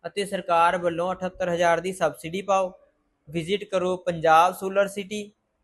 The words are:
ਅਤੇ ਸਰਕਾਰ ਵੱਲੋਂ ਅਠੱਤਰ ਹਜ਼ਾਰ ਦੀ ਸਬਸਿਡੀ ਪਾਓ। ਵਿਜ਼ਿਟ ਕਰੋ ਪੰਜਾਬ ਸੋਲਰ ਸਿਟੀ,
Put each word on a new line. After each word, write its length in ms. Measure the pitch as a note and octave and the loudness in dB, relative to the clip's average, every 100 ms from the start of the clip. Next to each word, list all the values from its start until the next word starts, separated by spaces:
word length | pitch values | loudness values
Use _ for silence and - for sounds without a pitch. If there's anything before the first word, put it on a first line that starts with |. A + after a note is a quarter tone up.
| E3+ | -10
ਅਤੇ 180 | G3+ G3 | -8 -6
ਸਰਕਾਰ 520 | G3 F3+ E3+ E3+ F#3 | -6 0 4 4 2
ਵੱਲੋਂ 340 | F3 E3 F3+ | -2 -2 -4
ਅਠੱਤਰ 360 | F3+ F#3 - F3+ | -4 -8 -4 -4
ਹਜ਼ਾਰ 300 | E3+ F3 E3 | 2 2 2
ਦੀ 140 | F#3 | 0
ਸਬਸਿਡੀ 480 | F#3 D#3+ D3 G3 F#3 | -2 -2 -2 -8 -8
ਪਾਓ। 300 | G3 F#3+ F#3+ - _ _ _ _ - | 0 0 0 -8 _ _ _ _ -10
ਵਿਜ਼ਿਟ 340 | D#3+ D#3+ G3+ | -8 -4 -4
ਕਰੋ 320 | G3+ F#3+ F3+ F3+ | -2 -2 -2 -2
ਪੰਜਾਬ 580 | F3+ E3+ D#3+ D#3+ F3+ F#3+ | -4 0 4 6 6 0
ਸੋਲਰ 320 | F#3+ F#3+ G3 | -4 -2 -2
ਸਿਟੀ, 440 | G3+ F#3+ G#3 G#3 _ _ _ | -4 -10 -10 -12 _ _ _